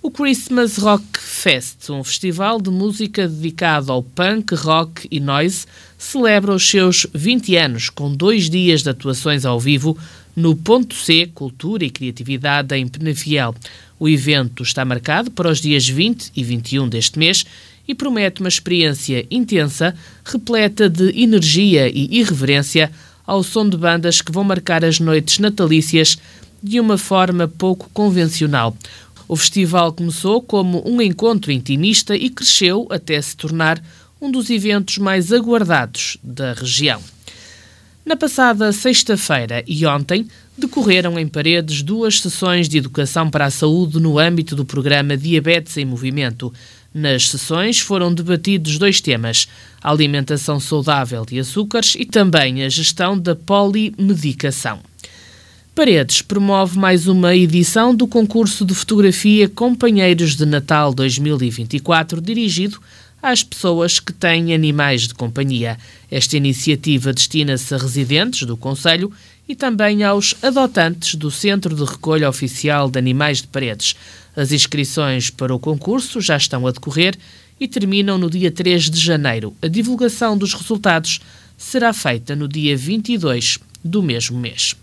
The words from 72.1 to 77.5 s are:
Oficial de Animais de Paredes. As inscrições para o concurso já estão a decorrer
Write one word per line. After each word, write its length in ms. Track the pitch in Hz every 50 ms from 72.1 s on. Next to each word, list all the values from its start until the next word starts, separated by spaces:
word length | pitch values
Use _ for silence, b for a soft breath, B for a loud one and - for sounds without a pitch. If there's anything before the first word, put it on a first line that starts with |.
| 156 160 151 139
Oficial 640 | 123 - 143 127 131 - - 147 147 147 143 135
de 100 | 127 131
Animais 420 | 127 127 127 135 147 151 143 131
de 60 | - -
Paredes. 480 | - 135 135 117 107 101 - - - B B B B B B B B
As 160 | - 139 131
inscrições 800 | 147 143 - - - 147 139 139 - 160 151 139 131 127 123 -
para 260 | - - 135 127 127
o 40 | 120
concurso 600 | - 156 156 139 143 175 226 262 247 - - 247
já 160 | 185 - 156
estão 320 | 143 135 - - 127 127 127
a 40 |
decorrer 440 | 123 - - 156 135 156 175 185 196 - B B B B B B